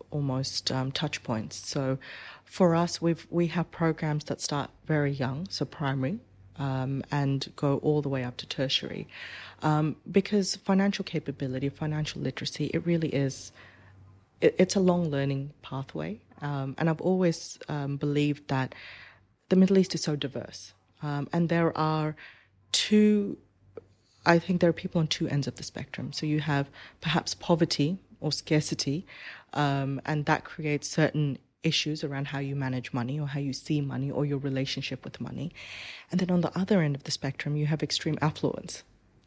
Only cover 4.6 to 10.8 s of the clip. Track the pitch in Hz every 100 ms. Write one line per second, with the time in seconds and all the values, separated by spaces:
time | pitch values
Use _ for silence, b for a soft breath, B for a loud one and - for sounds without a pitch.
4.6 | - - - 151 143 139 131 135 190 -
5.6 | 139 - 139 135 131 226 - - - -
6.6 | 139 131 131 135 - 147 139 139 - -
7.6 | 143 139 151 151 143 131 123 - - -
8.6 | 135 - - - - B B B B B
9.6 | 156 151 156 - - 196 190 208 185 -
10.6 | - 190